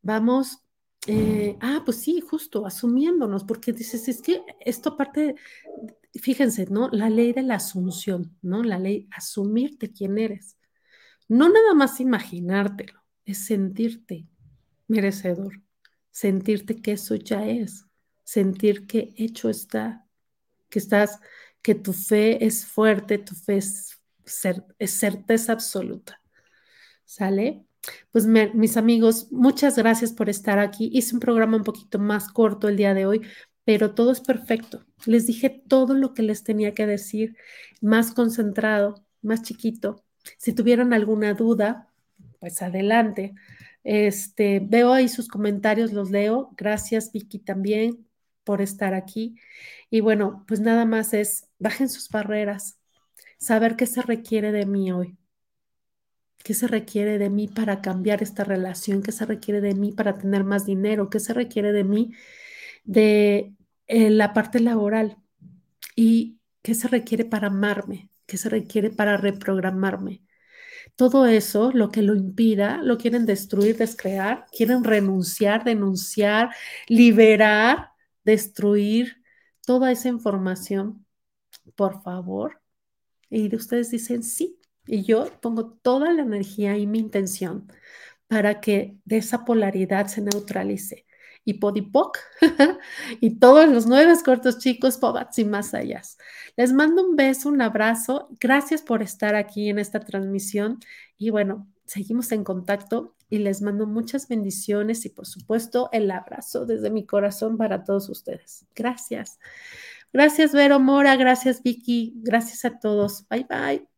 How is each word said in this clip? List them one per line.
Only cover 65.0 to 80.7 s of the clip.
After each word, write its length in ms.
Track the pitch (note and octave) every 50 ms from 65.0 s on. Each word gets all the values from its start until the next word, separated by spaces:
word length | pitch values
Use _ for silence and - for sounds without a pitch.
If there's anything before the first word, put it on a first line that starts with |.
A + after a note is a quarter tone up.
| G#3+ G#3 G#3 _ _ _ _ _ - - - _ _ _ _ _ - - _
¿Y 440 | - A3+ A3+ A3+ A3+ A3+ A#3 - _ _ _ _ _ _
qué 120 | - A3+
se 120 | A3+ -
requiere 380 | B3 B3+ A#3 A3+ - A3+ A3+ A3+
para 220 | A3+ A3 G#3 G3+
amarme? 600 | G3+ G3 G3 G#3 G#3 G3+ - - F#3+ G3 F#3 - _ _ _ _
¿Qué 100 | - G3
se 120 | F3+ - A3
requiere 420 | A3 A3 - - - G#3+ G3+ A3
para 260 | - - G#3 G#3 G#3
reprogramarme? 1040 | F#3+ F#3+ G3+ G3 G3 - - G3 F#3+ F3+ F#3+ F#3 F#3+ F#3+ F#3+ F#3+ F#3+ F#3+ F#3+ F#3+ - _ _ _ _ _ _ _ - - - - - - - _
Todo 320 | - B3+ B3 B3 C4+ C4
eso, 440 | A#3+ A3+ G#3+ G#3+ - - G#3 A3+ B3+ C4
lo 180 | A#3+ G#3 -
que 100 | - A3 G#3
lo 120 | G3 G#3+
impida, 640 | G3 F#3+ F#3 F#3+ - A3+ A3+ G#3+ G3 G3+ G#3 C4 E4 D#4
lo 140 | C4 A#3
quieren 280 | A#3 - A#3+ A#3 A#3+ A#3
destruir, 520 | G#3+ G3 G3 G3 - - G3 G3+ G#3+ A3
descrear, 680 | A3+ A3+ A3 A3+ - - F#3+ G3 G3 F#3+ G#3 B3 - - _ -
quieren 280 | - A3+ A3 B3 B3+ A#3
renunciar, 800 | A#3 A3 G#3 G3+ G3 F#3+ F#3 F3 E3 - - G#3 G3+ G#3 A3+ A3+
denunciar, 840 | A#3+ A#3 G#3 G3+ G3 F#3 F#3 - - - G#3+ G3+ G3+ G#3 A3 A#3+ A#3+ - - - - - - -
liberar, 1040 | - A#3 A3+ A#3+ A#3 G#3+ A3 A3+ A3 G#3+ G3+ G#3+ G#3+ G#3 G#3+ A3 A#3+ C#4+ E4+ - - _ _ _ _ _ _ _
destruir 960 | G#3+ A3 G#3+ G#3+ - _ - G#3 G#3 G#3 G#3 G#3 G#3 G#3+ A#3 B3 B3 - _ _ _ _ _ _ _ _ _ -
toda 260 | - B3 B3+ C4 B3+
esa 180 | B3 B3 B3+ B3+
información. 960 | A#3+ A#3 A#3 G#3+ G3+ F#3+ F#3+ F#3 F#3 F#3+ - -